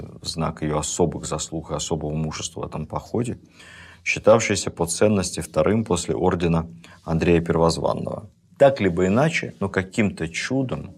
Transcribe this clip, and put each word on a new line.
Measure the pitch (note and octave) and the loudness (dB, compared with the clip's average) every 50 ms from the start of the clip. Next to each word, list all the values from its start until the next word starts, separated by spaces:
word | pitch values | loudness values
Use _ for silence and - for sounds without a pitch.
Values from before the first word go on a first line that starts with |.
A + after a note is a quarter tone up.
| - - - - | -8 -12 -16 -12
в | - | -10
знак | - - E2 D#2+ D#2+ D#2+ - D#2 | -8 -6 -4 -4 -4 -4 -4 -4
ее | D2+ D2+ D2+ | -2 -2 -2
особых | D2+ - - - F2+ D#2 C#2+ E2 E2+ | -4 -4 0 0 0 0 0 -4 -6
заслуг | - E2 D#2 - - D#2+ E2 D2+ - | -6 -6 -6 -6 -8 -8 -8 -6 -6
и | D#2 | -6
особого | D#2 - - E2+ D#2 D#2 D2+ D2+ | -6 -4 -4 -4 -4 -4 -4 -4
мужества | D#2 D#2+ D#2 - - - - - - - | -4 -4 -4 -6 -8 -10 -10 -10 -10 -10
в | |
этом | - - D2+ D2+ | -8 -8 -10 -10
походе, | - C3 C3+ - - - A2 B2 C3+ - - - _ _ - - - - - - - - - _ | -8 -8 -10 -8 -4 -4 -4 -2 -4 -6 -8 -12 _ _ -20 -20 -20 -20 -20 -20 -20 -20 -10 _
считавшийся | - - - - G#2 A2 A2+ - - G#2 G2 - - | -6 -4 2 6 6 6 6 6 2 0 -2 -2 -6
по | - - E2+ | -4 -4 -4
ценности | E2 - - G#2+ G#2+ G#2+ G2 F2 - - - | -2 0 2 2 4 4 2 0 -2 -4 -6
вторым | D#2+ - - D#2+ D#2 F#2 G#2 A#2 G#2+ | -8 -4 0 0 2 2 2 2 2
после | - - - - - D#2+ | 0 -2 -2 0 -2 -2
ордена | - E2+ F2+ F#2 F2 F2+ E2 E2+ E2 E2 - - - - - - - _ | 0 2 2 2 2 2 2 2 2 0 -2 -8 -16 -20 -20 -20 -16 _
Андрея | E2 E2 D#2+ E2+ F2 E2+ E2+ | -4 -2 0 4 4 4 4
Первозванного. | E2+ E2 E2 E2 E2 E2 D#2 - - - - - - - - - - - - _ _ _ - - | 4 2 2 4 4 4 2 2 0 -2 -2 -2 -4 -6 -8 -10 -12 -16 -20 _ _ _ 2 4
Так | C#3 C#3 - - | 6 6 6 4
либо | G#2 F#2+ E2 F2+ F#2 | 2 0 2 2 2
иначе, | F#2 G2+ B2 D3+ D#3+ E3 - B2 A#2+ - - | 4 4 4 2 2 0 -2 -6 -6 -6 -6
но | G2+ G2 | -6 -2
каким-то | - F#3+ F#3 F#3+ - - G#3 F#2+ - - G3+ F#3 | 0 -2 -2 0 0 0 0 0 0 -2 -6 -6
чудом | - - - - C3 C3+ C3 A#2+ - C#2+ - - - | -6 -6 -6 -2 -2 -2 -2 -2 -4 -6 -8 -12 -16